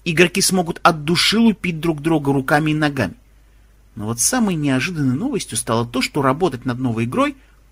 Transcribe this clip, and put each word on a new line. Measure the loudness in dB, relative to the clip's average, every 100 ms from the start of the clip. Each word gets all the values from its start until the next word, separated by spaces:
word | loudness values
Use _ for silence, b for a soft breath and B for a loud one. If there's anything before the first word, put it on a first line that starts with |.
игроки | -2 2 2 2
смогут | 0 0 -2 2
от | 2 2
души | 0 0 2 4
лупить | 4 2 -4 -4
друг | -2 -2
друга | 0 0 2
руками | 0 2 2 2
и |
ногами. | 0 0 0 -4 -6 _ -20 _ _ _ _ _ -10
Но | -6
вот | -2
самой | 0 2 0 0
неожиданной | 0 0 -2 -2 0 0
новостью | -2 -4 -6 -6
стало | -2 -2 0
то, | -2
что | -2 0
работать | 0 2 0 -2 -6
над | -2
новой | -2 0 -2
игрой | 0 -2 -4 b b _